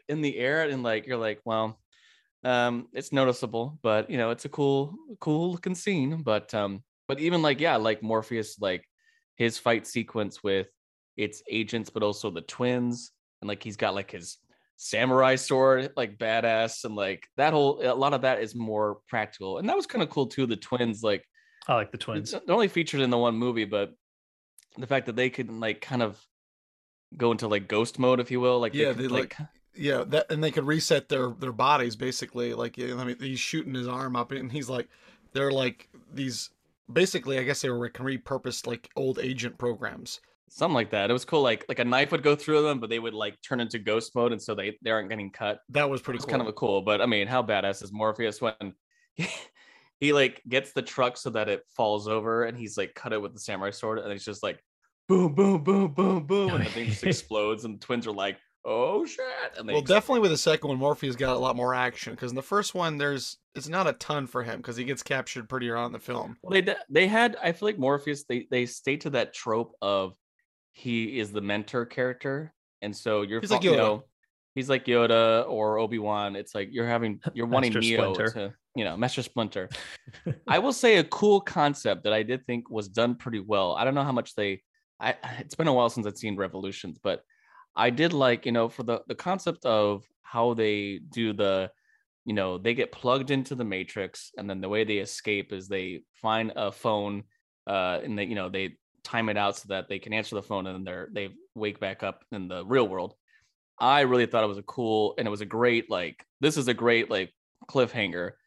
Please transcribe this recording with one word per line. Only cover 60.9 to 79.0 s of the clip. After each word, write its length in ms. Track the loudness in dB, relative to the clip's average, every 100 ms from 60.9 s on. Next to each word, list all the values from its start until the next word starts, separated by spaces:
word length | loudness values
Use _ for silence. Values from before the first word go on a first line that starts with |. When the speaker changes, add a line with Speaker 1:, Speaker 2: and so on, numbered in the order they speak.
| 0 -2 -2
Speaker 3:
got 200 | 0 2
a 20 |
lot 180 | 0 0
more 180 | 0
action, 420 | 2 0 -2 -10 -10
'cause 140 | -8
in 60 | -8
the 60 |
first 320 | -2 -2 0
one, 240 | -2 -2 0
there's, 400 | 0 -2 -6 -12 _
it's 140 | -14 -6
not 180 | 0 0
a 60 |
ton 340 | 0 -2 -4 -4
for 160 | -4
him, 200 | -4 -6
'cause 140 | -8 -6
he 80 |
gets 180 | -6 -6
captured 460 | -2 -2 -4 -8 -8
pretty 200 | -6 -2
early 100 | -2
on 60 | -4
in 60 |
the 60 | -6
film. 400 | -6 -6 -6 -10
Speaker 1:
Well, 100 | -2
they 100 | 0
d-, 120 | 2 -2 0
they 180 | 4 4
had, 300 | 6 2 2
I 160 | -2
feel 160 | -2 -2
like 100 | 0
Morpheus, 460 | 2 0 0 -6
they, 220 | -4 -6 -2
they 160 | -2 -2
stayed 360 | -4 -4 -2
to 80 | -2
that 220 | 0 -2
trope 420 | -4 -2 -2 -2 -4
of 360 | 0 0 0 -6 _ _ _ _ _
he 460 | -12 -4 -2 -2 -4
is 140 | -4
the 80 | -4
mentor 460 | -2 -2 -2 -4 -4
character, 680 | -2 -2 -2 -6 -6 -8 _ _ _
and 160 | -10 -6
so 260 | -2 0
you're 180 | 0 -2
Speaker 3:
He's 100 | 2
like 100 | 4
Speaker 1:
fo-, 80 | 6
you 20 |
Speaker 3:
Yoda. 60 | 6
Speaker 1:
know, 280 | 4 2 -4 _ _ _ _
he's 140 | -6 0
like 160 | 2 4
Yoda 640 | 6 8 8 8 6 4
or 300 | 0 0 2
Obi-Wan. 580 | 0 0 -2 -2 -2 -6
It's 180 | -8
like 140 | -6 -6
you're 140 | -2 0
having, 340 | 0 0 -4 -6
you're 140 | -4 0
wanting 260 | 2 4
Speaker 2:
Master 80 | 4
Speaker 1:
Neo 420 | 2 2 2 0
Speaker 2:
Splinter. 40 | -2
Speaker 1:
to, 220 | -2 -8 -10 _
you 100 | -4
know, 120 | -4
Master 260 | 0